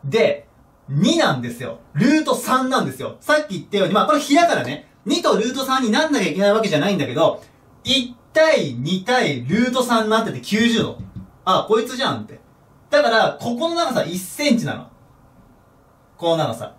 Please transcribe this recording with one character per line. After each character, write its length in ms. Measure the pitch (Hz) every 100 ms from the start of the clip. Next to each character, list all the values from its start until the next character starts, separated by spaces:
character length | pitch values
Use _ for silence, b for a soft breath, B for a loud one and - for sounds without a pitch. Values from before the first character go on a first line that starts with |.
で、 420 | 139 135 151 - - _ _ _ -
二 280 | 139 220 330
な 160 | 277
ん 80 | 131
で 80 | 120
す 120 | -
よ。 180 | - - -
ル 120 | 143 240 311
ー 40 |
ト 120 | 277 247
三 340 | - 254 254
な 100 | 262
ん 60 | 156
で 60 |
す 100 | -
よ。 140 | 127 -
さ 180 | - 302
っ 60 | 294
き 60 |
言 80 | 180
っ 20 | -
た 120 | 202
よ 80 | 180
う 20 |
に、 60 |
ま 100 | 208
あ 20 | -
こ 60 |
れ 80 | 294
比 160 | - 294
だ 100 | 339
か 80 |
ら 80 | -
ね、 260 | - - - _
二 160 | - 330
と 140 | - -
ル 100 | -
ー 80 |
ト 100 | 277
三 180 | 262 262
に 80 | 233
な 180 | 247 311
ん 40 |
な 80 | 269
き 80 | 180
ゃ 0 |
い 60 |
け 60 | 151
な 60 | 202
い 60 |
わ 100 | 214
け 60 | 190
じ 80 | 151
ゃ 20 |
な 100 | 190
い 60 |
ん 40 | 185
だ 80 | 123
け 80 |
ど、 280 | 131 107 - B B B _
一 320 | - 269 240 - _
対 420 | 311 320 269 160
二 300 | 120 143 185
対 360 | - 254 180 135
ル 300 | 123 202 247
ー 20 |
ト 100 | 254
三 220 | 240 233
に 60 | 214
な 120 | 220
っ 20 |
て 80 | 214
て 80 | 127
九 280 | - 208 233
十 140 | 226
度。 160 | - - - - - -
あ、 220 | - 202 -
こ 120 | 220
い 60 | 226
つ 100 | 254
じ 80 |
ゃ 80 | 254
ん 80 | 117
っ 40 | 107
て。 120 | - _ _ _ _ _
だ 120 | 294
か 80 | -
ら、 260 | - - -
こ 160 | 240 240
こ 120 | 330
の 60 |
長 180 | 339 330
さ 120 | 196
一 140 | 160 180
セ 320 | - - 294
ン 80 | 233
チ 60 |
な 100 | 143
の。 140 | 104 - - _ _ _ _ - _ _ _ _ _ _ _
こ 140 | 170
の 60 | 160
長 180 | 135
さ。 220 | 117 113